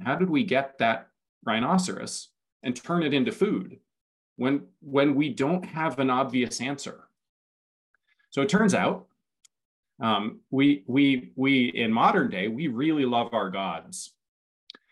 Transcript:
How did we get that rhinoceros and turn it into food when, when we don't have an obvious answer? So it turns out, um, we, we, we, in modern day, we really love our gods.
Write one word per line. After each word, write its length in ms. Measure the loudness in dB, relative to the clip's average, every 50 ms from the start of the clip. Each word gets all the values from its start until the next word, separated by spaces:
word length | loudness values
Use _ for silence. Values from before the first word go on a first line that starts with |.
| -4
How 100 | -4 -2
did 140 | 0 0 0
we 160 | 2 0 0
get 320 | 2 0 0 0 -2 -2 -2
that 320 | 0 0 0 -2 -6 -12 _ _ _ _ _ _ -6
rhinoceros 880 | -4 -2 0 0 2 2 2 0 0 -4 -8 -10 -10 -10 -12 -14 -16 _ _ _ _ _ _ -6
and 100 | -6 -6
turn 300 | -6 -4 -4 -2 0 0
it 100 | 2 2
into 200 | 2 0 0 0
food 440 | 0 0 0 0 -2 -4 -6 -12 -20 _ _ _ _ _ _ _ _ _ _ _ -4
when, 300 | -2 0 0 -2 -2 -8 _ _
when 360 | -12 -2 0 2 4 4 4
we 120 | 2 0 0
don't 380 | -2 -2 0 0 0 -2 -4
have 340 | -6 -6 -4 -4 -4 -2 0
an 100 | 0 0
obvious 520 | 2 0 0 0 0 0 -2 -2 -4 -6
answer? 480 | -6 -6 -6 -8 -10 -12 -14 -16 -20 _ _ _ _ _ _ _ _ _ _ _ _ _ _ _ _ _ _ _ _ _ _ _ _ _
So 120 | -4 -2
it 60 | 0 2
turns 260 | 4 4 4 4 4
out, 340 | 2 2 0 0 -2 -6 _ _ _ _ _ _ _ _ _ _ _ _ _ _ _ _ _ _ -4
um, 380 | -2 0 0 0 -2 -4 -8 -12 _ _
we, 340 | 0 4 4 4 4 2 0 -2
we, 440 | 2 4 4 4 4 2 -2 -6 -6
we, 300 | -2 0 2 4 4 2
in 280 | 2 0 0 0 0 2
modern 360 | 4 4 4 4 2 0 0
day, 160 | -2 -2 -4 -4
we 200 | -4 -4 -4 -4
really 380 | -2 -2 0 0 0 2 0
love 280 | 2 2 0 0 0 0
our 180 | -2 -2 -2
gods. 600 | -4 -4 -4 -4 -6 -8 -10 -14 -16 -16 -16 -16 -20 _ _ _ _ _ _ _ _ _ _ -20 -20 -20 _ _